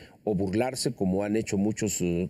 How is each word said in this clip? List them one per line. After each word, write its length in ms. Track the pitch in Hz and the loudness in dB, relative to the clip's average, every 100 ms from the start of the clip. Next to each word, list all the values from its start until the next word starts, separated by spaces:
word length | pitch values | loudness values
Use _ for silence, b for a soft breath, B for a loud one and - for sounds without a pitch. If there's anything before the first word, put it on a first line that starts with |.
| B B | B B
o 120 | - | -2
burlarse, 580 | 92 98 101 127 131 139 | 0 0 0 0 0 -4
como 320 | 117 95 95 | 0 0 2
han 120 | 104 107 | 2 0
hecho 200 | 107 101 | 0 0
muchos, 460 | 104 110 110 - | 0 0 -2 0
eh, 260 | 90 85 90 | 0 0 -2